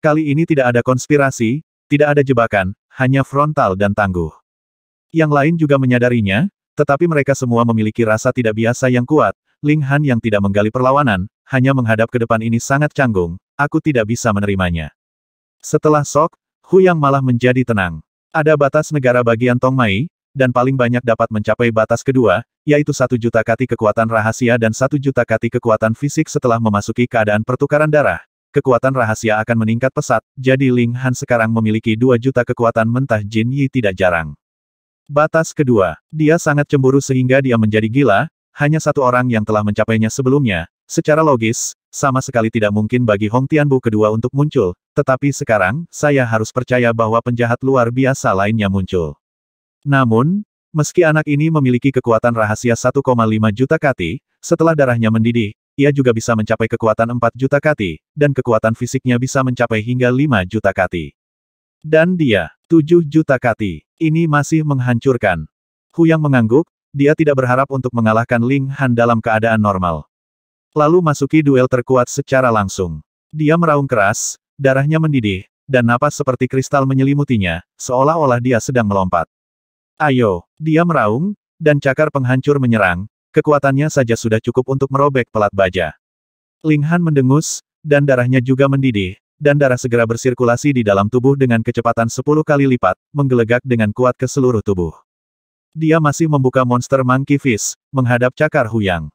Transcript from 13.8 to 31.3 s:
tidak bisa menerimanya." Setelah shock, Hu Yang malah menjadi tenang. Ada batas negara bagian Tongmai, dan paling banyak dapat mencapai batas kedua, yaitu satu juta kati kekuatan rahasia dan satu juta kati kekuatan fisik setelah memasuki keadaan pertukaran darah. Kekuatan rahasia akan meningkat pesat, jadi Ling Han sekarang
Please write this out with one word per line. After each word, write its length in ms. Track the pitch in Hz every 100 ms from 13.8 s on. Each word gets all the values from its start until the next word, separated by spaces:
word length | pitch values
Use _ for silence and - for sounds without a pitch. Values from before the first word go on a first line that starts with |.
tidak 240 | 160 131 107
bisa 240 | 117 123
menerimanya." 640 | 101 101 98 90 82 76 _ _ _ _ _ _ _
Setelah 480 | - 151 156 151 143
shock, 320 | 143 160 _ _ _ _
Hu 80 | 190
Yang 160 | 185 165
malah 240 | 143 139
menjadi 480 | 131 120 160 127 123
tenang. 320 | 110 92 78 - _ _
Ada 240 | 160 156 156
batas 400 | 139 151 156 147
negara 240 | 131 123
bagian 400 | 120 113 123 123
Tongmai, 480 | 131 131 117 98 160 _ _
dan 240 | - 131 123
paling 240 | 123 135
banyak 240 | 120 123
dapat 240 | 117 110 113
mencapai 460 | 107 107 107 120 110
batas 240 | 110 117 -
kedua, 420 | 131 113 101 - _
yaitu 320 | - 147 147 143
satu 240 | 127 123
juta 240 | 117 113
kati 240 | 107 113 127
kekuatan 400 | 117 107 104 113
rahasia 480 | 113 110 110 120 120
dan 160 | 110
satu 240 | 110 131 147
juta 320 | 139 131 120
kati 240 | 113 120
kekuatan 400 | 123 117 110 110
fisik 400 | 113 147 151 156
setelah 300 | 147 - 117
memasuki 420 | 113 101 - 113 120
keadaan 340 | 120 104 104
pertukaran 480 | 110 127 143 147 156
darah. 320 | 147 123 85 - _ _ -
Kekuatan 400 | 135 120 131 135
rahasia 460 | 113 110 110 107
akan 220 | 110 117 110
meningkat 260 | 113 131
pesat, 320 | - 147 117 _ -
jadi 320 | 131 131 135
Ling 240 | 123 120 120
Han 160 | 131 123
sekarang 340 | -